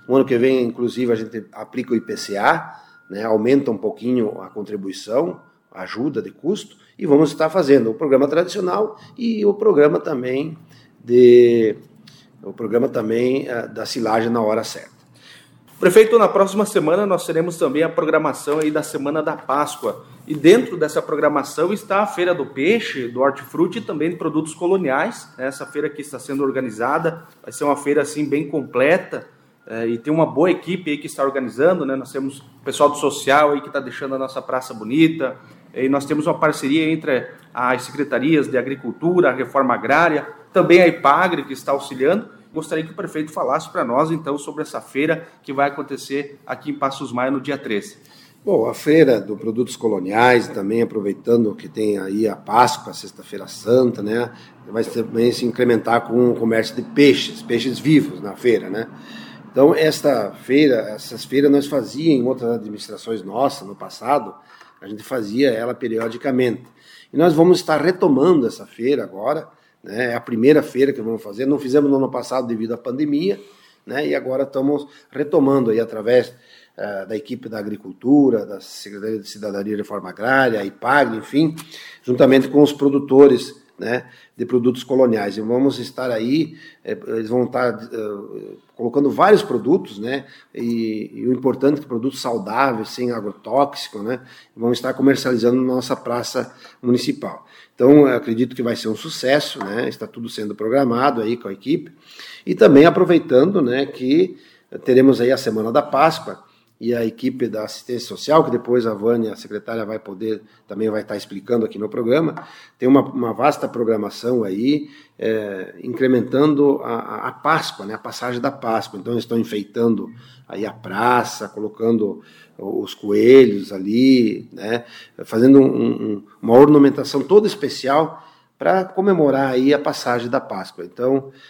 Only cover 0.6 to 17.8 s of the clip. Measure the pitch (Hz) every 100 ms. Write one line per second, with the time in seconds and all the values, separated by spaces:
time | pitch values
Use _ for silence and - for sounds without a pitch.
0.6 | 117 117 120 117 123 110 107 110 95 107
1.6 | 110 131 120 113 113 101 - 101 123 165
2.6 | - - - _ - 98 113 110 117 135
3.6 | 139 107 107 - 120 123 107 92 95 107
4.6 | 98 104 95 92 101 120 175 - _ _
5.6 | _ 90 95 107 139 143 98 - 151 208
6.6 | - _ _ - 175 143 147 147 156 190
7.6 | 139 139 113 110 151 131 143 156 180 202
8.6 | 180 190 220 - - - 233 214 202 202
9.6 | 220 147 151 175 - 131 127 131 160 160
10.6 | - - _ _ 120 123 123 123 120 117
11.6 | 110 - - _ - - _ _ 101 95
12.6 | 110 117 131 123 107 113 127 131 131 120
13.6 | - 113 107 127 110 113 117 117 107 113
14.6 | 107 - - _ _ _ - - _ _
15.6 | _ - 185 220 220 233 196 196 190 202
16.6 | 208 185 156 185 202 175 - 160 175 170
17.6 | 156 143